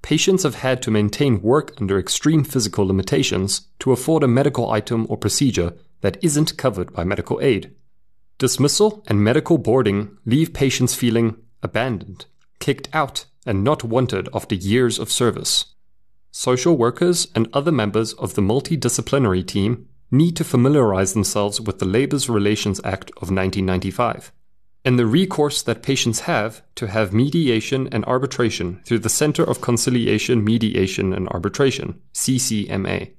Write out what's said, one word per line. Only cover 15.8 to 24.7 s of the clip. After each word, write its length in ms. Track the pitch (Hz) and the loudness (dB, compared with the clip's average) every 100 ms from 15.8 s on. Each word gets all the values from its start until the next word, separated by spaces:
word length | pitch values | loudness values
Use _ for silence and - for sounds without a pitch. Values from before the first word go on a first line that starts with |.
| - - - - - | -20 -20 -20 -20 -20
Social 440 | - - 127 175 156 | -6 -2 2 2 4
workers 520 | 117 120 180 175 - - | 2 2 0 2 -2 -2
and 100 | 113 | 0
other 180 | 139 147 | 0 0
members 440 | 147 104 104 113 | 0 2 0 -2
of 200 | - 101 | -4 -4
the 80 | - | 0
multidisciplinary 1040 | 98 123 - 160 123 - - 139 120 92 92 | 0 0 0 -2 0 -2 -2 2 2 0 -2
team 400 | 104 98 123 - - - | -2 0 -2 -8 -20 0
need 240 | 127 170 | 2 2
to 80 | 165 | 2
familiarize 680 | 165 127 127 147 113 95 95 | 0 2 4 4 4 2 0
themselves 480 | 110 98 107 101 101 | 0 0 0 -2 -2
with 180 | 110 - | -6 -4
the 60 | |
Labour's 440 | 95 107 139 147 117 | 0 0 0 -2 0
Relations 520 | 110 101 107 104 95 | 0 2 0 -2 -4
Act 300 | - 95 - - | -4 -6 -8 -14
of 100 | 87 | -4
nineteen 340 | 95 92 98 | 0 0 0
ninety-five 680 | 95 92 95 90 120 - - - - - - | 0 0 -2 -2 -2 -2 -12 -20 -20 -20 -20